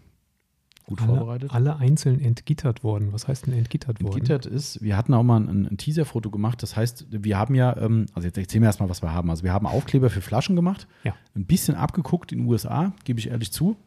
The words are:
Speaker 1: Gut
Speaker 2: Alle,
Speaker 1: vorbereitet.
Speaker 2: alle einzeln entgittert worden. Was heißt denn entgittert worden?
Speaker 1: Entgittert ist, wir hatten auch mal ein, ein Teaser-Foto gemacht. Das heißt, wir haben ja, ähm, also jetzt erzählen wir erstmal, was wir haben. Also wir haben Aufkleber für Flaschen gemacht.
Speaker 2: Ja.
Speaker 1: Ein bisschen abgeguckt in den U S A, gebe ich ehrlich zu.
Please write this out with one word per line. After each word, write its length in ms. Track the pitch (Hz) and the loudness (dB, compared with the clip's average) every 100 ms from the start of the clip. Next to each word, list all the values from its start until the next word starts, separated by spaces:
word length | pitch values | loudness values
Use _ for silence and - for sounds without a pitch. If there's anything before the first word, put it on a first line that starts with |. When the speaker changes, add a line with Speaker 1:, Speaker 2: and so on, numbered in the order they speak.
| _ _ _ _ _ _ _ _ - | _ _ _ _ _ _ _ _ -12
Speaker 1:
Gut 140 | 98 | -2
Speaker 2:
Alle, 140 | 113 127 | 2 2
Speaker 1:
vorbereitet. 340 | 117 123 139 | 0 -6 -4
Speaker 2:
alle 240 | 120 139 151 | 0 0 2
einzeln 420 | 127 151 139 131 | 2 4 4 2
entgittert 640 | 127 117 - 151 135 113 | 2 0 -2 -2 -2 -2
worden. 280 | 110 104 104 | -2 -2 -2
Was 140 | 107 - | -4 -6
heißt 220 | 127 - | -6 -2
denn 60 | |
entgittert 460 | 123 117 156 - 110 | -2 0 -2 -6 -4
worden? 120 | 110 | -2
Speaker 1:
Entgittert 340 | 98 123 139 - | -2 0 0 -2
ist, 340 | 123 - - | -6 -8 -6
wir 160 | 107 98 | -2 0
hatten 180 | 113 | 4
auch 100 | 120 | 4
mal 160 | 120 113 | 6 4
ein, 260 | 107 101 - | 4 0 0
ein 100 | 101 | -2
Teaser-Foto 540 | - 156 151 117 110 | -4 -2 -2 -2 -4
gemacht. 320 | 101 110 120 | -2 -2 -2
Das 140 | 107 - | -4 -2
heißt, 300 | 117 - - | -2 -4 -10
wir 260 | 107 104 98 | -6 0 2
haben 200 | 117 131 | 2 4
ja, 200 | 123 120 | 4 2
ähm, 300 | 110 113 104 | 2 2 0
also 140 | - 87 | -2 -4
jetzt 100 | 98 | -4
erzählen 240 | 95 110 | -2 4
wir 60 | 113 | 4
erstmal, 200 | 101 95 | 4 -2
was 140 | 90 | -2
wir 100 | 85 | -4
haben. 160 | 85 87 | -2 0
Also 140 | 82 | 0
wir 100 | 90 | 0
haben 140 | 98 107 | 0 0
Aufkleber 440 | 120 - 139 127 | -2 2 2 2
für 100 | 98 | 0
Flaschen 340 | - 107 - | -2 -2 0
gemacht. 320 | 175 175 196 - _ | 2 2 0 -8 _
Speaker 2:
Ja. 140 | 117 - _ | -6 -6 _
Speaker 1:
Ein 100 | 104 | -6
bisschen 300 | 90 185 - | 0 2 2
abgeguckt 560 | 143 - - - 175 - | 0 -2 -2 -2 -2 -2
in 80 | 120 | -4
den 80 | 120 | 0
U 80 | |
S 120 | 117 - | 0 0
A, 260 | 123 190 - | -2 -2 -4
gebe 160 | - 117 | -4 -4
ich 120 | 120 | -4
ehrlich 220 | 117 113 | -4 -6
zu. 240 | - 170 220 | -2 -2 -2